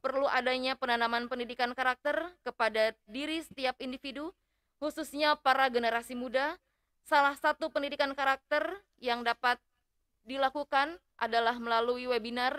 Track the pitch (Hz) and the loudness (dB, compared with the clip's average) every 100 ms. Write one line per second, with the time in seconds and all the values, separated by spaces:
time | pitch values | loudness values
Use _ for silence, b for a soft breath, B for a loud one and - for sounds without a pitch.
0 | 269 269 277 254 247 254 262 262 254 240 | -4 0 2 2 0 0 -2 -2 0 0
1 | 233 240 240 247 240 247 247 247 254 247 | 0 0 -4 -6 -6 -4 -4 0 -2 0
2 | 294 311 349 - 247 - 220 214 220 220 | -2 -2 -4 -8 -12 -2 0 2 0 0
3 | _ 233 302 320 302 - 254 247 254 262 | _ -8 -4 -6 -8 -4 -4 -2 -8 -10
4 | 277 269 320 - _ _ _ _ 294 302 | -10 -10 -10 -12 _ _ _ _ -6 -6
5 | 311 285 302 294 269 262 269 240 233 233 | -8 0 2 4 2 4 4 2 0 -2
6 | 233 247 254 254 285 339 _ _ _ _ | -4 -8 -2 -2 -2 -4 _ _ _ _
7 | - 302 277 285 311 302 320 302 285 285 | 2 4 4 2 0 0 -2 -2 -4 0
8 | 277 269 269 269 _ 302 320 392 _ _ | -2 2 0 0 _ -2 -2 -8 _ _
9 | 247 240 233 233 247 247 _ _ _ _ | -4 0 0 2 2 0 _ _ _ _
10 | _ _ 220 269 269 285 285 277 294 247 | _ _ -8 0 0 0 0 0 0 -4
11 | _ - 226 226 233 240 233 226 233 247 | _ -6 0 2 2 0 0 2 2 -2
12 | 247 240 226 240 247 | -2 -2 -2 -2 -2